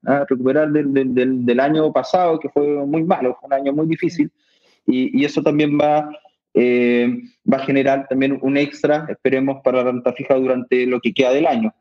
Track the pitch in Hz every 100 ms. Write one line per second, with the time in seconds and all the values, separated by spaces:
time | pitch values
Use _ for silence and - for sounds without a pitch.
0 | - 139 139 127 127 139 151 151 147 135
1 | 131 123 127 131 120 120 139 156 156 147
2 | 123 185 175 160 139 - 147 147 143 156
3 | 165 190 127 - 135 139 139 143 160 165
4 | 170 - 151 _ _ _ _ _ - 127
5 | 127 131 143 147 151 147 151 147 147 151
6 | 151 151 _ _ _ - 123 123 120 120
7 | 120 120 - _ - 131 135 139 135 135
8 | 135 131 135 139 135 139 143 - 147 151
9 | 156 - 131 131 135 135 - 127 123 123
10 | 123 123 139 131 131 127 123 127 123 123
11 | 117 98 127 135 160 123 110 _